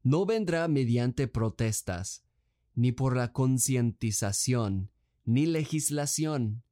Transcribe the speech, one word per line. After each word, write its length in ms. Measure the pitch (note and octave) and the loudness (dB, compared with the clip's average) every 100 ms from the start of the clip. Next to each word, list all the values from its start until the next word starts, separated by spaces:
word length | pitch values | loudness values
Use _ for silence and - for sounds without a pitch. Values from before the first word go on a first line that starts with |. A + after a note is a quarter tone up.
No 220 | B2+ D3+ | 2 2
vendrá 420 | G3 A3+ F3+ E3 E3 | 2 0 0 0 2
mediante 600 | C#3+ B2 A#2+ B2 B2 C3 | 2 2 2 0 -2 -4
protestas, 960 | A2+ A2 - A2+ G#2+ - F2 F#2+ - _ _ _ _ _ | -2 -2 0 -2 -2 -6 -6 -8 -12 _ _ _ _ _
ni 180 | - B2 | 0 0
por 220 | B2 C3 | 2 0
la 200 | B2+ A#2+ | 0 -2
concientización, 1600 | B2+ C3 C3 - B2+ A#2+ - A2+ G#2 G2+ G2 - B2 G#2+ G2 G2 _ _ _ - | 0 2 2 2 2 0 0 -4 -2 -2 -2 0 0 0 -2 -6 _ _ _ 0
ni 180 | B2 | 2
legislación. 1160 | E3 D#3+ D3+ D#3 - D3 D3 - D#3 D3 A2 A2 _ | 2 0 -2 -2 -2 -2 -2 -2 -2 0 -2 -4 _